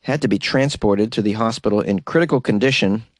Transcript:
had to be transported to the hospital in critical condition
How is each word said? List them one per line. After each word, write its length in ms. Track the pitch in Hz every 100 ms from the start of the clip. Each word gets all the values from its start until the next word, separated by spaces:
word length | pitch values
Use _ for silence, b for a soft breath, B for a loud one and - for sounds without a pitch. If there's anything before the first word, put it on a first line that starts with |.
had 200 | - 147
to 40 | 117
be 120 | 98
transported 720 | - 131 139 - 107 101 110
to 100 | 120
the 120 | 104
hospital 460 | 107 113 113 - 104
in 220 | - 98
critical 400 | - 165 165 139
condition 640 | - 104 131 135 95 107 -